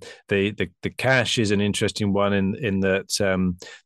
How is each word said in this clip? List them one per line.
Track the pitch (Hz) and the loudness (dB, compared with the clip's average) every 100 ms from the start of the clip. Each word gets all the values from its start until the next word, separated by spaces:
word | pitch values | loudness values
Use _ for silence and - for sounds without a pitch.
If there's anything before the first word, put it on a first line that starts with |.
| - - - | -6 -20 -2
the, | 98 101 | 0 0
the, | 104 90 - | -2 -6 -4
the | - | -8
cash | - 127 131 113 - | -2 2 2 2 0
is | 104 | 2
an | 101 | 2
interesting | 104 92 104 - 104 | 0 0 -2 0 0
one | 98 101 | 2 2
in, | 101 95 - | 2 0 -2
in | 110 98 | -2 0
that, | 95 95 - - | 2 0 -2 -2
um, | 101 95 92 90 - - | 0 2 0 -2 -12 -20